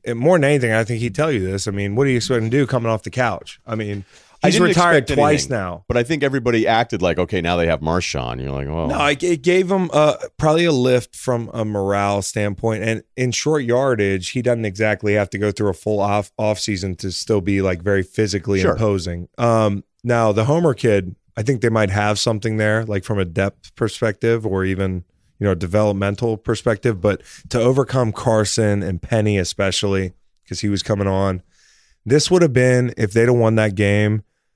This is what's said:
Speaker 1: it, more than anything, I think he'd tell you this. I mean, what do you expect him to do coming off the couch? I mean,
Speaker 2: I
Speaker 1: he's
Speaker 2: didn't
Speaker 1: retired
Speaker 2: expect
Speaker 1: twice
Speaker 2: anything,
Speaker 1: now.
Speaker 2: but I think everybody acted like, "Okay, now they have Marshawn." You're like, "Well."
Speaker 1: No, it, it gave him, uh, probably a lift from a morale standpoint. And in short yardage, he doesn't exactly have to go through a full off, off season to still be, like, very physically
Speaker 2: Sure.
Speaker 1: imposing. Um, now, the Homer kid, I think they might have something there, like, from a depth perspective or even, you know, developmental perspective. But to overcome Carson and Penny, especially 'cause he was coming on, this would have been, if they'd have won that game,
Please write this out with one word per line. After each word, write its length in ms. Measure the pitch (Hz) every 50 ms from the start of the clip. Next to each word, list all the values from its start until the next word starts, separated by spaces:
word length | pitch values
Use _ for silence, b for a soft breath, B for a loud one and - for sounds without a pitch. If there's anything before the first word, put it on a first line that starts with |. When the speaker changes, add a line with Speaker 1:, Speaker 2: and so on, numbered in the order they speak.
Speaker 1:
it, 120 | - 120 120
more 220 | 117 127 165 185
than 60 | 170
anything, 300 | 139 139 147 135 123 113
I 100 | 110 113
think 180 | 110 104 120 110
he'd 140 | 120 117 95
tell 160 | 147 151 160
you 160 | 139 101 92
this. 220 | 92 98 98 - 107
I 20 |
mean, 240 | 98 101 101 98 101
what 120 | 127 143
do 40 | 139
you 60 | 127
expect 260 | 117 - - 127 117
him 80 | 110 113
to 60 | 127
do 100 | 147 135
coming 240 | - 135 120 113 113
off 140 | 113 107 -
the 60 | 101
couch? 500 | - 127 123 113 92 - - - - _ -
I 120 | 117 113
mean, 280 | 110 107 104 101 101 95 b b b b b b b
Speaker 2:
I 60 | - 190
Speaker 1:
he's 60 | 180
Speaker 2:
didn't 140 | 214 180 170
Speaker 1:
retired 340 | 175 170 175 170 165 143 117
Speaker 2:
expect 120 | - 139
Speaker 1:
twice 260 | 143 143 147 151 139
Speaker 2:
anything, 140 | - 135 127
Speaker 1:
now. 280 | 104 92 90 85 82 -
Speaker 2:
but 100 | - 120
I 60 | 120
think 220 | 117 131 165 143 139
everybody 420 | 135 135 131 113 123 117 113 110
acted 360 | - 113 113 120 - 113 87
like, 160 | 90 87 80 87
"Okay, 200 | 87 - 104 90
now 160 | 82 85 90
they 120 | 87 85 82
have 120 | 80 67
Marshawn." 600 | 76 80 82 92 - - - 67 62 60 60 64
You're 100 | 65 69
like, 160 | 69 69 69
"Well." 220 | 71 78 82 80 -
Speaker 1:
No, 180 | - - 143
it, 160 | 147 147 -
it 200 | 175 175 170 143
gave 280 | 127 175 180 185 190 175
him, 180 | 196 190 180 160
uh, 240 | 135 147 151 151 - - - - _ -
probably 260 | 156 156 156 170 175
a 80 | 170
lift 420 | 147 127 123 127 127 123 - - -
from 360 | - - 131 123 117 113 - -
a 100 | 113 110
morale 560 | 107 104 101 98 98 101 101 101 101 101 101
standpoint. 600 | 95 - - 107 104 104 95 - - 113 110 101
And 220 | 104 113 113 - - _ -
in 140 | 127 127 123
short 320 | 113 - - 147 160 151
yardage, 680 | 123 117 120 127 139 135 123 107 101 98 95 92 90 -
he 120 | - 127
doesn't 220 | 113 123 120 117 110
exactly 500 | 104 92 104 110 107 104 - 107 104 104
have 160 | 104 101 -
to 80 | - 98
go 140 | 104 104
through 160 | 101 - 107 101
a 40 |
full 280 | 92 - - 107 107 101
off, 320 | 98 101 101 104 101 - -
off 220 | - 110 107 107 -
season 380 | - 110 104 90 98 95 87
to 160 | - - 95
still 280 | 87 - - - 110 101
be, 220 | 87 101 98 98
like, 180 | 95 92 92 82
very 220 | 87 104 98 98
physically 580 | 90 - - - 110 95 98 95 - 101 101 95
Speaker 2:
Sure. 120 | 92 107
Speaker 1:
imposing. 560 | 101 - 113 104 101 92 82 92 85 85 87 - - -
Um, 460 | 120 117 113 113 107 104 101 98 - _ _ _
now, 300 | - 120 120 117 113 107
the 140 | 98 110 110
Homer 280 | 139 151 170 175 151 117
kid, 400 | - - 113 104 101 90 92 - _ _ _ -
I 60 | 113
think 180 | 107 135 135 107
they 100 | 120 113
might 200 | 113 110 107 95
have 280 | 95 104 104 107 104 -
something 380 | - 120 110 101 107 113 110
there, 280 | 107 107 107 107 113 113
like, 200 | 110 104 95 -
from 160 | - 107 98
a 40 | 92
depth 500 | 85 80 98 98 101 - _ _ - _
perspective 680 | - 117 104 - - 120 110 101 - - 113 117 113 107
or 200 | 101 98 95 95
even, 400 | 95 95 92 95 95 92 90 - _ _ _ _ _ _ -
you 60 | 104
know, 80 | 101 92
developmental 800 | 82 95 85 98 107 107 104 101 98 98 101 104 - 120 117 110
perspective. 640 | 107 - - 110 - - 120 110 - - 123 107 87
But 220 | 85 104 95 - B B B B B -
to 100 | - 120
overcome 540 | 113 127 131 139 123 - 131 131 123 110
Carson 680 | 107 - - 123 110 110 104 - - 113 110 104 101 101
and 180 | 82 95 90 82
Penny, 380 | - - 117 110 104 104 101 98
especially 760 | 87 - - - 98 95 - - 107 101 98 95 95 87 - _ _ _ _ _ _
'cause 140 | - - -
he 80 | - 101
was 140 | 101 95
coming 260 | - - 107 101 98 98
on, 340 | 95 95 98 98 92 90 b b b b b b b b b b b b -
this 260 | 107 135 151 - -
would 120 | 180 180
have 100 | 170 147
been, 420 | 117 127 127 127 127 123 127 120 -
if 160 | - 113 95
they'd 140 | 101 113 117 123
have 60 | 123
won 220 | 120 113 110 113
that 180 | 110 107 107 95
game, 480 | 98 104 101 101 104 107 104 107 107 - _ _ _ _ _ _